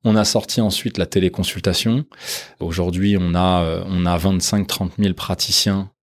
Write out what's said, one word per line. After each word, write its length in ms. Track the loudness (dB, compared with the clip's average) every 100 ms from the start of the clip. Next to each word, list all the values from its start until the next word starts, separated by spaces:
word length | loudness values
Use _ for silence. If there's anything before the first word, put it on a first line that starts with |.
On 120 | 4 4
a 80 |
sorti 360 | 4 0 -2 0
ensuite 380 | 0 0 -4 -4
la 80 | 0
téléconsultation. 960 | 2 2 0 -4 -2 -2 0 0 0 -2 -12 -10 -10 -12 _
Aujourd'hui, 560 | -6 -2 -2 0 2 2
on 140 | 2
a, 280 | 2 4 2
euh, 220 | 2 -2 -2
on 180 | 0 0
a 100 | 2
vingt-cinq, 500 | 2 0 0 -2 -2
trente 320 | -4 -4 0
mille 160 | -2
praticiens. 760 | -2 -6 -4 -2 0 0 -2 -4 _